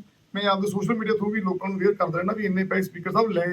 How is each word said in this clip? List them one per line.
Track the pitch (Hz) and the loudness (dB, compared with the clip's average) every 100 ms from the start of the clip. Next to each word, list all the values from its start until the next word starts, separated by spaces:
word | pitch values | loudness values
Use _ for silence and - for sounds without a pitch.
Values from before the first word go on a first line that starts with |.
| - _ _ | -8 _ _
ਮੈਂ | 196 | -2
ਆਪਦੇ | 202 196 202 | 2 2 2
ਸੋਸ਼ਲ | 196 - | -2 -2
ਮੀਡੀਆ | 233 214 | -2 0
through | 214 202 | 0 0
ਵੀ | 214 | 0
ਲੋਕਾਂ | 190 185 196 | -2 -2 -4
ਨੂੰ | 190 | 0
ਅਵੇਅਰ | 196 | 2
ਕਰਦਾ | 202 170 170 | 2 0 0
ਰਹਿਣਾ | 185 | -2
ਵੀ | 214 | 0
ਇੰਨੇ | 202 185 | 0 0
ਪੈਸੇ | 185 190 | 0 0
ਸਪੀਕਰ | 190 175 180 | -2 -4 -2
ਸਾਹਿਬ | 196 226 | 2 2
ਲੈ | 180 175 | 2 0